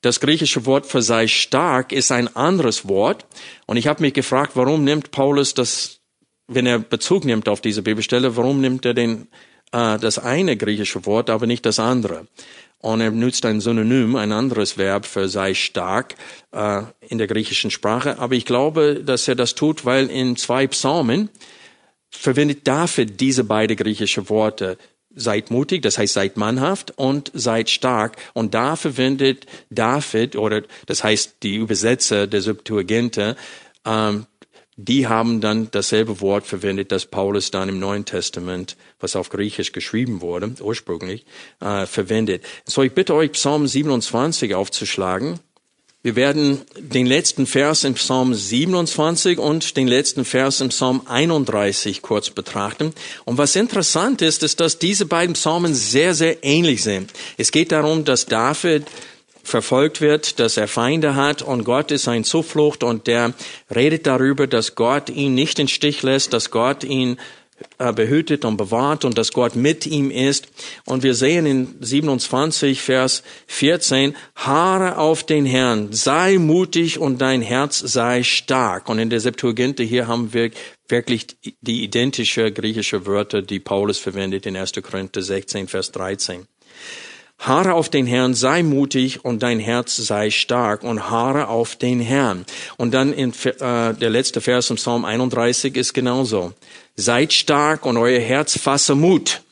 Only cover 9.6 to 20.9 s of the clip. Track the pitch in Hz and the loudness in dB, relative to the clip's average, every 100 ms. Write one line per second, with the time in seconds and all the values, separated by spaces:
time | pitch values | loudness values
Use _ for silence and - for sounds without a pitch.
9.6 | _ 120 113 107 110 - 120 143 185 110 | _ -2 0 0 0 -2 -2 0 0 0
10.6 | 107 104 101 95 101 110 113 110 117 120 | -2 -2 -4 -4 0 0 0 0 0 0
11.6 | 117 - 120 127 104 80 - - - - | 0 0 2 0 -2 -6 -12 -20 -20 -20
12.6 | - _ 113 110 113 113 123 - 117 107 | -20 _ -2 0 0 2 0 0 0 0
13.6 | 107 113 110 131 113 127 107 107 131 110 | 0 0 2 4 2 0 0 0 0 0
14.6 | 101 - 98 101 - - 95 98 95 92 | -2 0 0 0 -2 -4 -2 -2 -2 -2
15.6 | - - 90 104 131 - - - _ - | -4 -4 -2 -2 -4 -16 -18 -20 _ -6
16.6 | 104 101 110 _ - 113 104 110 110 - | -2 -2 -6 _ -8 -4 -2 -2 -2 -2
17.6 | 107 - 104 120 139 - 123 127 - 123 | -4 -2 0 0 -2 -4 -2 -2 0 0
18.6 | 147 160 147 143 143 127 - 123 120 - | 2 2 2 2 -2 -2 0 0 -2 0
19.6 | 151 151 127 131 135 131 127 120 - 123 | 0 0 0 2 2 0 -2 -2 -2 0
20.6 | 135 - 135 | 0 0 0